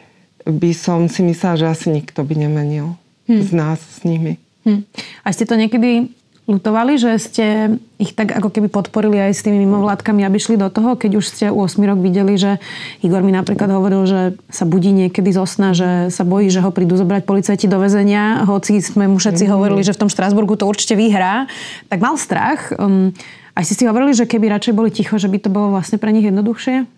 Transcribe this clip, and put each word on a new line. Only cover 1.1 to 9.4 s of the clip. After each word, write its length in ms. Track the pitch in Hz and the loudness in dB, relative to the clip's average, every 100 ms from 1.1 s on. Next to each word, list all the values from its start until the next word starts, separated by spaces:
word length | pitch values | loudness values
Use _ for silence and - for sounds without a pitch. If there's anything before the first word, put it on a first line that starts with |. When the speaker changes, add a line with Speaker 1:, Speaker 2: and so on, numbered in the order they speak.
| - | 0
Speaker 1:
myslela, 320 | 180 165 185 165 | -2 0 -2 0
že 120 | 160 | 0
asi 200 | 160 - | -2 -2
nikto 300 | 151 147 - | -4 -4 -8
by 120 | 143 156 | -4 -2
nemenil 640 | 147 151 147 151 151 175 _ _ | -2 -2 -2 -4 -6 -10 _ _
Speaker 2:
Hm. 180 | - 226 | 0 0
Speaker 1:
z 80 | 196 | 2
nás 260 | 170 151 160 | 0 0 -4
s 220 | - - | -8 -8
nimi. 400 | 175 165 160 165 _ _ | -4 -2 -4 -6 _ _
Speaker 2:
Hm. 180 | - 208 202 - - - | -2 0 -4 -14 -18 -10
A 60 | - | -8
ste 160 | - 220 | -4 0
to 80 | |
niekedy 560 | 226 220 233 240 233 240 - _ _ | 0 2 2 2 0 -2 -8 _ _
ľutovali, 540 | - 196 214 220 240 285 | -4 -2 0 0 2 2
že 140 | 233 226 | 2 0
ste 240 | - - 220 214 214 226 - - | -2 -2 0 0 0 -2 -6 -6
ich 160 | 196 | -6
tak 220 | - 208 | -2 -4
ako 160 | - 202 | -2 -2
keby 180 | 220 208 | 0 0
podporili 540 | 202 190 220 214 208 | -2 -2 -2 0 2
aj 100 | 196 | 0
s 140 | 196 | -2